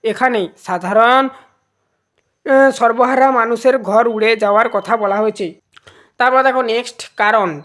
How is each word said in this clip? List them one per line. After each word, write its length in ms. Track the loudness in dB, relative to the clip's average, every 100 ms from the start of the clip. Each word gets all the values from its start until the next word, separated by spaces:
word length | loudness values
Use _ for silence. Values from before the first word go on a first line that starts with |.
এখানে 440 | -6 -2 -2 -2 -6 _
সাধারণ, 720 | -10 -8 0 2 4 2 0 -8 _ _ _ _ _ _ _ _ _ _ 0
আহ, 200 | 4 4
সর্বহারা 600 | 2 0 2 0 2 2
মানুষের 460 | 2 -2 0 0 0
ঘর 300 | 0 0 0
উড়ে 280 | 0 0 0
যাওয়ার 340 | 2 2 0
কথা 280 | -4 -4 -2
বলা 200 | -2 -2
হয়েছে। 360 | -2 -4 -10 -10 _ -20 _ _ _ _
তারপর 260 | 0 2
দেখো 180 | 2 0
নেক্সট 540 | -2 -4 -6 -16 -18 -4
কারণ। 440 | 0 0 -2 -6